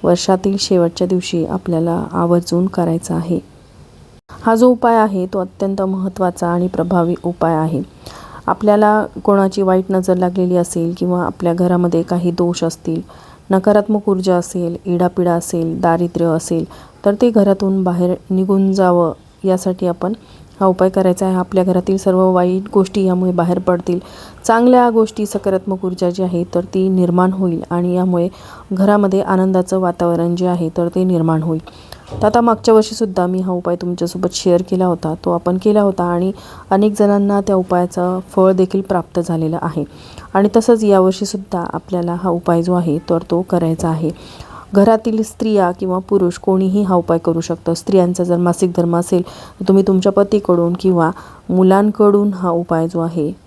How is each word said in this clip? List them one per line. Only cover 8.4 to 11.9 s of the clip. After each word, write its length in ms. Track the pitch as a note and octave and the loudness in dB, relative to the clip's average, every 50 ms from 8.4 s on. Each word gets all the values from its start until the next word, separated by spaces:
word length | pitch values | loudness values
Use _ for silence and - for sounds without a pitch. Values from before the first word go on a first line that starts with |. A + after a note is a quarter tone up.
| - | -4
आपल्याला 580 | - - - G#3+ G#3 G#3 G#3 G#3+ G#3 G#3+ G#3+ G#3 - - - - | -4 -4 0 2 2 4 4 4 4 2 2 0 -4 -8 -6 0
कोणाची 380 | - G3+ G3 G3 F#3+ F#3+ G3+ | 2 2 2 2 0 0 0
वाईट 280 | G3 F#3 F#3 F#3 F#3 F#3+ | 0 2 2 0 0 0
नजर 260 | F#3+ F#3+ F#3 F#3 F#3 | -2 -2 0 0 0
लागलेली 400 | F3+ F3+ F3+ F3+ F#3+ F#3 F3+ F3+ | 0 0 -2 0 -2 -2 0 0
असेल 360 | F3+ F3 - - F3+ E3 E3 F3 F3+ | 0 0 -2 -4 -4 -4 -4 -4 -4
किंवा 240 | F3+ F3+ F3+ F3+ F3 | -2 -2 -2 -2 -2
आपल्या 300 | - - - F#3 E3+ E3+ | -4 -6 -4 -2 -2 0
घरामध्ये 480 | F3 F3+ F3 F3+ F3 F3 F3 | 0 2 2 2 2 2 2